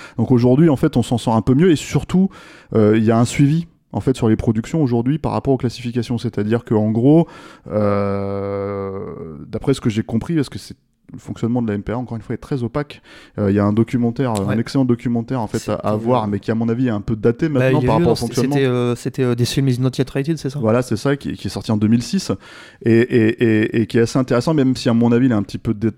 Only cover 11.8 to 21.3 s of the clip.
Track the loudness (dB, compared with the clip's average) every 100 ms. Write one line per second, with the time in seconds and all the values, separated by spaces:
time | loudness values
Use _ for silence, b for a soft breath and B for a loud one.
11.8 | -4 -6 -6 -10 -8 -10 -6 -4 -4 -4
12.8 | -8 -12 B B B -2 2 2 2 2
13.8 | 2 2 0 0 -2 -2 -2 -2 0 0
14.8 | 2 0 0 -2 -2 -4 -4 -6 -4 -4
15.8 | -2 -2 0 0 0 -4 -2 -2 0 0
16.8 | -2 -2 -4 0 0 0 0 2 2 2
17.8 | 2 2 2 0 -2 -2 0 2 2 0
18.8 | 0 -2 -6 -2 0 0 0 0 0 0
19.8 | -2 -2 -4 -4 -4 -4 -6 -2 0 0
20.8 | 0 -2 -2 -2 -4